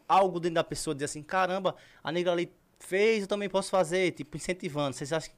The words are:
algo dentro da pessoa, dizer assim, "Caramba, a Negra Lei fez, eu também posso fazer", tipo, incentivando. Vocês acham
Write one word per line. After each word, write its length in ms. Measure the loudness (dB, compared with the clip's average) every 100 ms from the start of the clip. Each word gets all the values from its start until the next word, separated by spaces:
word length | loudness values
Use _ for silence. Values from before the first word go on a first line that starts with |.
| 2
algo 320 | 4 4 2
dentro 180 | 0 0
da 80 |
pessoa, 300 | -2 -4 -4
dizer 120 | -4 -4
assim, 160 | -8
"Caramba, 520 | -4 0 0 0 -2 -4 -14 -12
a 80 | -4
Negra 220 | -2 0
Lei 180 | 0 -2 _ _ _
fez, 440 | -4 2 4 2
eu 60 | 0
também 200 | -4 -2
posso 220 | -2 0
fazer", 420 | 2 2 2 0
tipo, 240 | -2 -8 -8
incentivando. 580 | -6 -4 -4 -2 -2
Vocês 160 | -4 -4
acham 220 | -4 -4